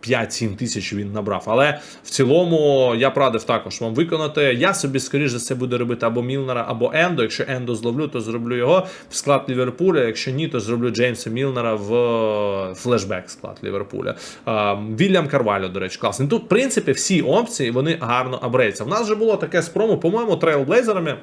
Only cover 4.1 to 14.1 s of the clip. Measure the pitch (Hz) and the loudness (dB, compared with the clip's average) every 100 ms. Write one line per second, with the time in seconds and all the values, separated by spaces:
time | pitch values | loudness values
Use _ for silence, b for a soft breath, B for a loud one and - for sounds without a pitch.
4.1 | 160 151 147 139 123 180 185 135 135 - | 0 -2 2 2 4 2 0 -2 -2 -2
5.1 | 139 147 120 - 123 127 120 120 117 117 | -2 0 -2 -4 -4 -2 -2 -2 0 0
6.1 | 117 123 139 131 123 113 117 120 151 175 | 0 -2 -4 -2 -4 -2 -2 0 2 2
7.1 | 151 110 - 135 127 123 110 117 127 147 | 2 -2 -2 -4 -4 -4 -2 -2 -2 -2
8.1 | 123 107 120 117 123 123 185 185 B B | -4 -4 -4 -2 0 4 4 2 B B
9.1 | - 147 135 139 127 127 120 185 160 117 | -6 0 0 2 -2 -2 2 2 4 2
10.1 | 107 - 131 160 131 101 117 120 107 123 | 0 -4 -4 -2 -2 -2 0 0 2 0
11.1 | 113 113 117 135 123 117 107 101 117 120 | 0 -4 -2 -2 -2 -2 -2 0 2 2
12.1 | 113 110 104 104 98 95 92 123 117 98 | 2 0 0 0 -2 -6 -4 0 0 0
13.1 | 92 - - 101 92 98 98 101 101 90 | -6 -8 -14 -14 -10 -6 -6 -6 -6 -6